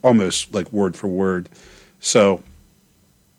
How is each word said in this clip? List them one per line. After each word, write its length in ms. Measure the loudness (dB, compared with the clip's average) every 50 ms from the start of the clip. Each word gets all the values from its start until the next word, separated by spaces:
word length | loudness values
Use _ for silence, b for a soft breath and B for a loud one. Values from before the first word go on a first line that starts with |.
| 0
almost, 500 | 2 2 2 2 0 -4 -6 -8 -8 -8
like, 180 | -8 -8 -6
word 240 | -4 -2 -2 -2 -4
for 120 | -6 -8
word. 420 | -6 -4 -4 -2 -2 -4 -4 -8 -12 b b b b b b b b b b
So, 420 | -4 0 2 4 4 4 2 -2 -6 -16 -20 -20 _ _ _ _ _ _ _ _ _ _ _ _ _ _ _